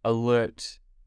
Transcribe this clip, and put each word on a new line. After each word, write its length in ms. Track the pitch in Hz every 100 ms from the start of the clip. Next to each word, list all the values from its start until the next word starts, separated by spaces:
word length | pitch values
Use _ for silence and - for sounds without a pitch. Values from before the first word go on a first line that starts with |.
alert, 760 | 117 117 120 120 113 - - - _ _